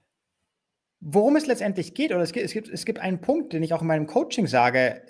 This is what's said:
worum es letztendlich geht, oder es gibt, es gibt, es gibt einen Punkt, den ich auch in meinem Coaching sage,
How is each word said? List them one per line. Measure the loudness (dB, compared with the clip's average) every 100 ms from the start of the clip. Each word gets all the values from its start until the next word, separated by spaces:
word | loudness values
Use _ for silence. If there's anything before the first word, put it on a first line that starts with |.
| _ _ _ _ _ _ _ _ _ _
worum | 0 2 4 4
es | 2
letztendlich | -2 -2 -2 -6
geht, | -4 -2
oder | 0
es | 0
gibt, | -2 -4
es |
gibt, | -6 -8
es | -8
gibt | -6 -4
einen | -4 -4
Punkt, | -2 -2 -2
den | -2
ich | -2
auch | 0
in | 0
meinem | 0 0
Coaching | -2 -2 -2 2
sage, | 4 4 4 2 0